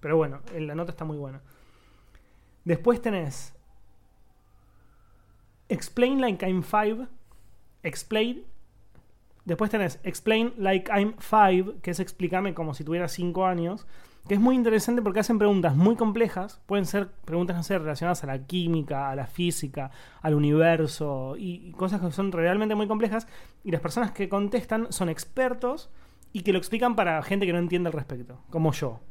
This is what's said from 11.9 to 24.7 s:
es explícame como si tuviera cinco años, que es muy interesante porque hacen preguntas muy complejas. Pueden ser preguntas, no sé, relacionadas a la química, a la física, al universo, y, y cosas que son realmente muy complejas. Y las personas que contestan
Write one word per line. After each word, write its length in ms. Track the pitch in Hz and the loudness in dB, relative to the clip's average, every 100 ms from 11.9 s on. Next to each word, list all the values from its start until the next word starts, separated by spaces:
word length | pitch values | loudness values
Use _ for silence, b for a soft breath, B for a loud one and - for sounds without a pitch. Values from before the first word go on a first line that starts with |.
es 100 | 175 | -4
explícame 540 | 185 - 180 185 196 | -6 -4 -2 0 -2
como 200 | 170 160 | -4 -6
si 100 | 135 | -6
tuviera 240 | 151 170 175 | -4 -2 -2
cinco 380 | - 175 170 185 | -2 -4 0 0
años, 400 | 175 170 208 - b b b - | 0 -2 -6 -10 b b b -2
que 80 | |
es 60 | 202 | 4
muy 160 | 233 262 | 6 6
interesante 460 | 233 220 - 233 | 4 2 2 0
porque 180 | 208 196 | 0 0
hacen 180 | 208 226 | 2 4
preguntas 380 | 208 202 160 139 | 6 6 4 6
muy 200 | 185 226 | 6 6
complejas. 640 | 226 208 226 - 196 - - | 2 2 0 0 -8 -10 -2
Pueden 200 | 202 175 | 0 0
ser 240 | 202 190 - | -2 -2 -8
preguntas, 320 | - 165 180 175 | -4 -2 0 -2
no 60 | |
sé, 160 | 160 196 | 0 -2
relacionadas 460 | 156 147 170 180 | -2 -2 -2 -2
a 20 | 139 | -2
la 200 | 135 135 | -6 -2
química, 640 | 180 170 165 139 139 139 | -2 2 0 0 -4 -4
a 60 | 135 | -4
la 100 | 127 | -6
física, 640 | - 175 - 143 139 135 B B B | -2 0 0 -4 -6 -8 B B B
al 120 | 160 | 2
universo, 1000 | 147 147 151 165 165 151 - 151 135 131 139 | 4 6 6 6 6 2 -2 -4 -4 -6 -8
y, 320 | 185 175 175 | -8 -10 -12
y 40 | |
cosas 280 | - 185 196 | -4 -2 0
que 100 | 175 | -2
son 220 | 160 196 | -2 -2
realmente 420 | 170 170 196 214 | 2 2 2 2
muy 140 | 214 208 | 0 0
complejas. 400 | 214 220 220 - B B - | 0 0 -2 -6 B B -12
Y 60 | 208 | -4
las 100 | 165 | -2
personas 320 | 160 233 226 | -2 -2 -2
que 160 | - 196 | -2 -2
contestan 580 | 196 202 240 - | 0 0 0 0